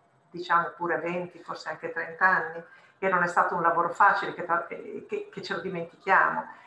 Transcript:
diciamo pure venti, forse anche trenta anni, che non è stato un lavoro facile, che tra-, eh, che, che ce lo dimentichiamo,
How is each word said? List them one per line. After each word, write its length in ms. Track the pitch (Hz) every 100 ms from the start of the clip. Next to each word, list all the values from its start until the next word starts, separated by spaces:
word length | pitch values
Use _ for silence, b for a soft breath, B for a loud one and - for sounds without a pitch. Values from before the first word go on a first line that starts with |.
| _ _ _
diciamo 440 | 175 175 170 185 -
pure 220 | 170 156
venti, 400 | 170 180 175 -
forse 300 | - 165 160
anche 220 | 156 165
trenta 360 | 165 165 - 190
anni, 360 | 175 160 170 - B B B
che 100 | 190
non 140 | 180
è 40 | 175
stato 280 | 190 180 185
un 80 |
lavoro 260 | 165 170 170
facile, 460 | - 202 180 - -
che 100 | 165
tra-, 220 | 170 -
eh, 400 | - - - -
che, 200 | 208 -
che 100 | -
ce 140 | - 190
lo 60 |
dimentichiamo, 840 | 180 170 170 - 190 180 156 160 - B